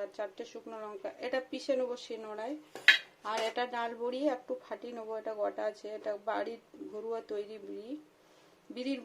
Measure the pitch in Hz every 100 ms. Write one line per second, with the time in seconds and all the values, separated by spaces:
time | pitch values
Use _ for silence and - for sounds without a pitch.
0 | 196 - 208 - 233 226 226 220 214 202
1 | 202 - 247 - - - - 254 247 240
2 | - 220 220 214 233 302 - - - -
3 | - - 214 220 226 240 247 240 233 233
4 | 240 254 294 254 - 254 - 214 240 233
5 | 220 220 220 214 202 202 214 208 208 214
6 | 214 208 220 202 208 226 - - 196 214
7 | 226 226 - 208 208 220 196 202 226 302
8 | - - - - - - - 240 254 254